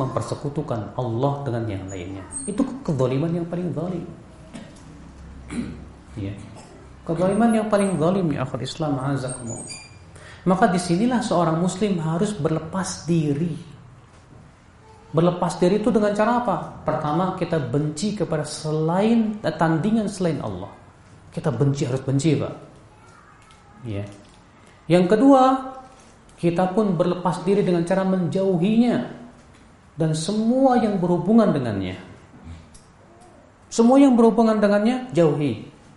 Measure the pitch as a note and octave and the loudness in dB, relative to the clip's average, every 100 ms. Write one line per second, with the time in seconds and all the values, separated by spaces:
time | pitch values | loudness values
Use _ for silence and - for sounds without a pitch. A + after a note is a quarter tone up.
0 | B2+ A#2 A2 A#2+ D3 D3+ D3 A#2 G2+ - | -4 -4 -6 -6 -6 -6 -4 -6 -6 -6
1 | A#2+ A2+ C#3 C#3 C3+ A#2 A2 F#2+ F#2+ F#2+ | -4 -2 -2 -2 -4 -4 -4 -6 -8 -12
2 | F2 F#2+ F#2 - - - C4+ - - C3+ | -12 -12 -12 -12 -10 -4 -4 -4 -4 0
3 | B2+ C3+ E3 E3+ E3+ F3 F3+ C#3+ F3+ F3+ | 0 0 -2 -2 -4 -6 -6 -6 -6 -6
4 | - - - - - - - - - - | -10 -16 -20 -20 -20 -18 -20 -20 -20 -20
5 | - - - - - - - - - - | -20 -20 -20 -18 -12 -10 -8 -10 -16 -20
6 | - A2 G2 A2 - - - - - - | -18 -10 -10 -10 -14 -20 -20 -20 -20 -18
7 | - D#3+ F#3 G#3 A#3 A3 G#3+ G#3 G3 E3+ | -8 -2 0 2 2 2 2 2 2 2
8 | D#3+ G3 E3+ C#3+ C3 B2+ C3 - D3+ C#3 | 2 2 0 -2 -4 -6 -8 -6 -4 -2
9 | C3+ C3+ B2+ - A#2 G#2+ - - - - | -2 -4 -6 -8 -10 -12 -12 -16 -18 -20
10 | - - - - F3 F#3 A#3 F3 - E3+ | -20 -20 -20 -6 0 2 4 2 0 0
11 | A#3+ A#3+ - E3+ E3 D#3+ F3+ - G#3+ F3+ | 2 0 0 0 2 2 0 0 -2 0
12 | D#3 E3+ G#3 - C#3+ D#3+ D#3 F#3+ F3 - | -2 0 -2 -2 -2 -2 -4 -6 -6 -8
13 | D3+ E3+ D3+ C#3 E3+ D3 - - - - | -2 0 2 0 -2 -6 -12 -20 -20 -20
14 | - - - - - - - - - - | -20 -20 -20 -20 -20 -20 -20 -20 -20 -20
15 | - D3+ F3 E3+ F3 - F3+ G#3 A3+ A3+ | -6 0 0 0 -4 0 2 2 2 2
16 | G#3 G3+ G#3+ A#3+ - E3 - - - C3+ | 2 2 2 0 0 -4 -6 -10 -4 -4
17 | D3 D#3+ F#3 - E3+ D#3+ B2 C#3+ D3+ D3+ | -2 0 -2 -2 -2 -2 -2 -2 -2 -4
18 | G#3 G#3 D#3+ D#3+ C#3+ - D#3 D#3 D#3 F3+ | -6 -4 -4 -4 -4 -8 -4 -2 0 2
19 | A3 A#3 G#3+ - - - E3 D#3+ G3+ A3+ | 2 2 2 -2 -4 0 2 2 2 0
20 | G3+ - F3+ C#3 A2+ F2+ G2 - - - | -2 -2 -2 -2 -6 -8 -10 -16 -20 -20
21 | - - - - E3 A#2+ C#3 C#3 C#3 C3 | -20 -20 -14 -6 -4 0 0 2 -2 -2
22 | C3+ C#3 D#3+ C#3+ G2 - - - - - | -2 0 2 2 0 -8 -18 -20 -20 -20
23 | - - - - - - - - B2 G2+ | -20 -20 -20 -20 -20 -20 -20 -18 -10 -8
24 | G2+ - - - - - - - - F3 | -10 -14 -20 -20 -20 -20 -20 -18 2 2
25 | F3+ G#3+ C#4 C4+ C4 C4 - - - - | 4 4 6 8 6 2 -2 -14 -18 -20
26 | - - - - E3+ F3 F#3 A3+ G#3+ E3 | -20 -20 -20 -4 -2 0 0 2 0 2
27 | F3 F3 F#3 E3+ E3 G3+ F3+ F3 E3 F#3+ | 0 0 -2 -4 0 2 2 2 2 0
28 | F#3+ F#3+ E3 F#3+ G3 F3+ F#3 A3 A#3+ - | 2 0 0 0 0 2 2 4 4 2
29 | - - - - - - - - - - | -2 -10 -18 -20 -20 -20 -20 -20 -18 -4
30 | D#3+ D#3 - G#3+ A3+ C4 C4+ B3 G#3+ G3 | -2 0 -2 -2 2 4 4 4 2 0
31 | F3 F3 F#3 A3+ G3+ D3 A#2+ G2 F#2 F#2 | 0 0 4 6 6 2 0 -2 -4 -6
32 | - - - - - - - - - - | -12 -20 -20 -20 -18 -18 -20 -20 -20 -20
33 | - - - - - _ - - A#3 C4+ | -20 -20 -20 -20 -20 _ -12 2 6 8
34 | C#4 A#3+ A3+ A3+ A3+ G#3+ G3+ G#3 G#3+ B3+ | 8 8 6 6 4 4 4 4 2 0
35 | - C#3+ D#3+ D3 D3 G#2 - - - | -2 2 4 4 -2 -2 -8 -20 -20